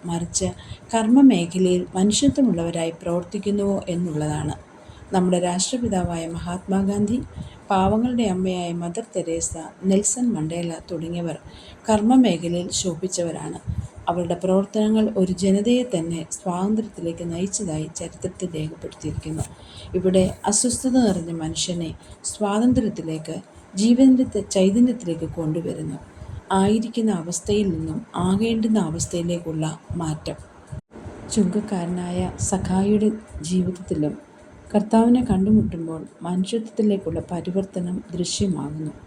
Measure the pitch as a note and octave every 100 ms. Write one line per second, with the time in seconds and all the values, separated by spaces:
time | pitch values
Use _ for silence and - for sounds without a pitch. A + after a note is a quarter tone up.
0 | F3 E3+ F3 - F#3 - - - - A3+
1 | A3 B3+ C4+ F#3+ E3+ F#3 F#3 F3+ F3+ F#3
2 | G3+ G#3 C#4 C4+ B3 E3+ E3+ E3+ E3 E3
3 | F3 F3 F3 G3+ G3+ G3+ G3+ G3 - F3
4 | F3 D3+ D3+ D3+ D3 - - - - -
5 | - F#3+ F3+ F3+ F3 F3+ - B3+ A#3+ F#3+
6 | F3 E3+ E3 E3+ E3+ F#3 F#3+ F#3+ G3 G3+
7 | G#3 B3 - - - - - G3 F#3+ G#3+
8 | B3 B3 G#3+ F#3 F#3 F3+ F3 E3+ E3+ F3
9 | A#3 F#3 E3 E3 E3 E3 D#3+ - F#3+ F#3+
10 | G#3 B3 B3 F3+ D#3 E3+ E3+ D#3+ - E3+
11 | E3 E3+ E3+ D#3 - - - - - G#3+
12 | G#3+ C4 A#3 E3+ E3+ F3 F3+ - F#3 D#3+
13 | F#3 - E3+ D3+ D#3 E3+ - - - -
14 | - F3 E3+ F3 F#3 F#3+ G3 G#3+ G#3+ A3
15 | G#3+ G#3 F3+ F#3 G3 G3 G#3+ B3 B3 F3
16 | E3 E3 - - F#3+ F3 G3 A3 G#3+ -
17 | E3+ E3 E3+ E3+ G3 - F#3+ D#3 D#3 -
18 | E3 - F#3 - F3+ D#3+ D#3 - - -
19 | D3+ - D#3 D#3+ - - - - - F#3
20 | F#3 F#3 F#3 - - G#3+ B3 A#3 C4 B3
21 | A3+ F#3 E3+ E3 D#3 E3 - F3 D#3+ D#3+
22 | - - - - G#3 G#3 B3 B3+ G#3+ -
23 | D#3+ D#3+ D#3 F3 - - - F#3+ A3 A#3+
24 | C4+ B3+ C4 G#3 G3+ G3 F#3+ G#3 B3 A#3+
25 | F3 D#3+ D#3+ - D#3 D#3 E3+ - D#3 -
26 | - - - - - F#3+ G3 A3 A3+ A#3
27 | A3 F3+ D#3+ F3 - G#3 G3+ D#3+ D#3 D#3
28 | - - F3+ G3+ A3+ A3+ A3 A3 E3 E3
29 | - F3 E3+ E3+ E3 D#3+ D#3 D#3+ - F3
30 | D#3+ D3+ - D#3 - - - - _ -
31 | - - - - F3+ G#3 - F#3+ E3+ F3+
32 | F3+ F3+ F#3 - - F#3+ - F#3 G3+ G#3
33 | G#3+ - - - D#3 F#3 F3+ F3+ - D#3
34 | D3 - - - - - - G#3 G#3 A3+
35 | A#3 B3 A#3+ F#3+ G3 G#3+ - E3+ D#3+ D#3+
36 | D3 - E3+ F#3 F#3 A#3 A3 - G#3+ G3
37 | E3 E3 - F3 E3 F#3 F#3+ F#3 F3 F3+
38 | - F3 E3+ - G3+ D3+ C#3+ D#3 D#3 -